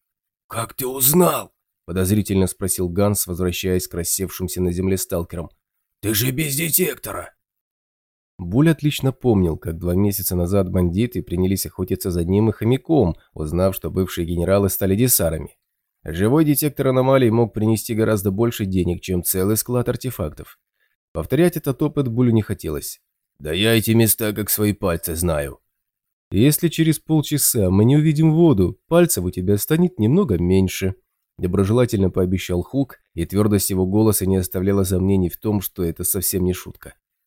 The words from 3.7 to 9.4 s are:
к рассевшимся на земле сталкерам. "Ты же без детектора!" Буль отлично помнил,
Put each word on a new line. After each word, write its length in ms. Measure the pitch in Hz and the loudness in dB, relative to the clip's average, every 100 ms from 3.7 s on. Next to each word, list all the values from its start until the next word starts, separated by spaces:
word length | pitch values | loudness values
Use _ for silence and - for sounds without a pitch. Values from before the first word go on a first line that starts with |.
| 92 - | -2 -4
к 60 | |
рассевшимся 680 | 87 85 - 92 - 92 90 | -6 -4 -4 -6 -6 -6 -2
на 80 | 90 | -2
земле 260 | 87 92 92 | 0 -2 -2
сталкерам. 540 | - 90 82 87 78 _ _ _ _ _ | -2 -6 -6 -10 -14 _ _ _ _ _
"Ты 140 | 101 107 | -4 -2
же 160 | 127 | -2
без 240 | 131 151 139 | -2 -4 -4
детектора!" 800 | 165 143 165 131 110 90 82 - _ _ _ _ _ _ _ _ _ - | -2 0 0 -4 -10 -12 -12 -18 _ _ _ _ _ _ _ _ _ -14
Буль 320 | 87 113 165 | -2 2 2
отлично 400 | 156 147 - 131 | 2 0 -2 -2
помнил, 460 | - 127 101 | 0 2 4